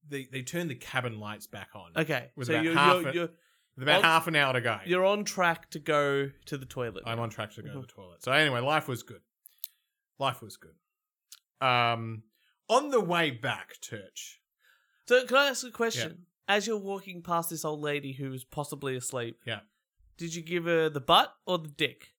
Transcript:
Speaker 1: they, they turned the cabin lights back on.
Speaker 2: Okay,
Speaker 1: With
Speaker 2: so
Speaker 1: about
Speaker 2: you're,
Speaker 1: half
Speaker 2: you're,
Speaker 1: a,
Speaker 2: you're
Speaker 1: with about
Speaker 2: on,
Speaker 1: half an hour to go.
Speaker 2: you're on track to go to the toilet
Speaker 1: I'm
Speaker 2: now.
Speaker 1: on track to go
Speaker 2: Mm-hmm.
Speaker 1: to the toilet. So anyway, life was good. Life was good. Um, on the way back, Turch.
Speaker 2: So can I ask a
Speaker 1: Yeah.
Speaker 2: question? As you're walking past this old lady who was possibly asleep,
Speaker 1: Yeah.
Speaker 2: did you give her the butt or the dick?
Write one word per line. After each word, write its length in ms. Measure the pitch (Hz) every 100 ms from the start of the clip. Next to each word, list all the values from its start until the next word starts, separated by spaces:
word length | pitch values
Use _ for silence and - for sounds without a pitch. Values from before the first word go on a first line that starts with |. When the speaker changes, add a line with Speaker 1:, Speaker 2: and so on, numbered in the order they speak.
| 156
Speaker 1:
they, 200 | 143 131
they 100 | 135
turned 280 | 127 170 175
the 60 | 123
cabin 440 | - 135 123 110
lights 280 | 104 107 -
back 220 | 107 92
on. 180 | 104 85 85
Speaker 2:
Okay, 320 | 156 135 120 -
Speaker 1:
With 120 | 123
Speaker 2:
so 60 |
Speaker 1:
about 100 | 156 160
Speaker 2:
you're, 80 | 165
Speaker 1:
half 260 | 143 180
Speaker 2:
you're, 80 | 160
Speaker 1:
a, 40 |
Speaker 2:
you're 160 | 170 170 - _ _ _ -
Speaker 1:
with 80 |
about 140 | 131 160
Speaker 2:
on, 60 |
Speaker 1:
half 240 | 165 160 165
an 80 | 156
hour 180 | 139
to 80 | 127
go. 180 | 120 107 131
Speaker 2:
you're 200 | 180 190
on 180 | 208
track 460 | 202 - 175 165 -
to 80 | 165
go 500 | 147 147 143 139 139 139 -
to 120 | 143
the 80 | 135
toilet 380 | - 120 95 -
Speaker 1:
I'm 120 | 117
Speaker 2:
now. 60 |
Speaker 1:
on 60 | 117
track 220 | 110 104
to 80 | -
go 80 | 107
Speaker 2:
Mm-hmm. 120 | 135
Speaker 1:
to 60 | 127
the 40 |
toilet. 320 | - 92 85
So 80 | -
anyway, 280 | 139 156 123
life 260 | 127 156 143
was 160 | 123
good. 180 | - 104 _ _ _ _ - _ _ _ _ _
Life 220 | 135 123
was 160 | 107 -
good. 180 | 78 76 _ _ _ _ _ - _ _ 131
Um, 580 | 123 120 117 113 110 - _ _ _ _
on 220 | 240 294
the 100 | 262
way 300 | 180 170 160
back, 420 | 120 127 104 90 -
Turch. 580 | - 107 95 - - - _ _ _ _ _ _ -
Speaker 2:
So 180 | 247 247
can 120 | 254
I 100 | 285
ask 160 | 262
a 40 | 254
Speaker 1:
Yeah. 60 |
Speaker 2:
question? 520 | - 226 214 113 - - _ -
As 200 | 208 202
you're 100 | 214
walking 460 | 196 196 190 175
past 260 | 175 170 170
this 160 | 160 156
old 160 | 151
lady 320 | 147 147 139
who 160 | 131 139
was 140 | 131 -
possibly 500 | - 143 143 139 127
asleep, 440 | 120 131 117 113 -
Speaker 1:
Yeah. 160 | 107 - _ _ _ _ _
Speaker 2:
did 180 | 170 170
you 80 |
give 220 | 160 175 165
her 240 | 170 160
the 120 | 147
butt 320 | 127 175 277 - -
or 100 | 180
the 120 | 156
dick? 400 | 143 151 - -